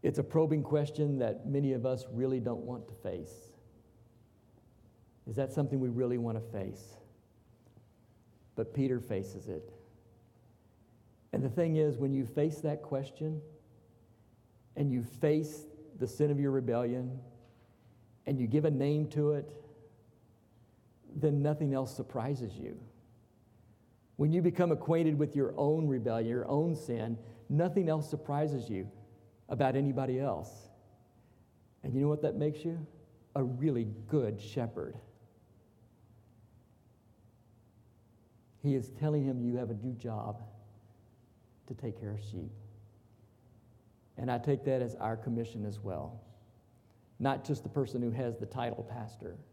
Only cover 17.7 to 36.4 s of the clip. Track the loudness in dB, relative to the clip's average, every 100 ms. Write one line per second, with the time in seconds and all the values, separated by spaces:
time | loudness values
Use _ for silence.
17.7 | -20 -20 -20 -20 -12 -2 0 4 4 4
18.7 | 4 4 2 2 2 2 2 -2 -12 -18
19.7 | -20 -20 -20 -20 -20 _ -20 _ -20 -20
20.7 | _ _ _ -12 0 2 4 2 2 2
21.7 | 2 0 -4 -6 -4 -2 -2 -4 -8 -10
22.7 | -10 -14 -20 -20 -20 _ _ _ -20 -20
23.7 | -20 _ _ _ 0 4 6 4 4 4
24.7 | 4 4 4 4 4 2 2 0 2 2
25.7 | 4 2 2 2 0 0 0 0 2 2
26.7 | 0 -2 -4 -2 -4 -8 -18 -2 2 4
27.7 | 4 2 2 0 -6 -2 0 0 0 -2
28.7 | -4 -6 -10 -20 -20 -20 -20 -8 2 4
29.7 | 4 2 2 0 0 0 -2 -4 -14 -20
30.7 | -20 -20 -20 -20 -20 -20 -20 -20 _ -20
31.7 | _ -2 2 2 4 2 2 0 0 -4
32.7 | -4 -8 -14 -20 -20 -8 -2 0 2 2
33.7 | 2 0 -4 0 2 2 -2 -6 -4 -4
34.7 | -4 -8 -8 -16 -20 -20 _ _ -20 _
35.7 | _ -20 _ -20 -20 -20 -20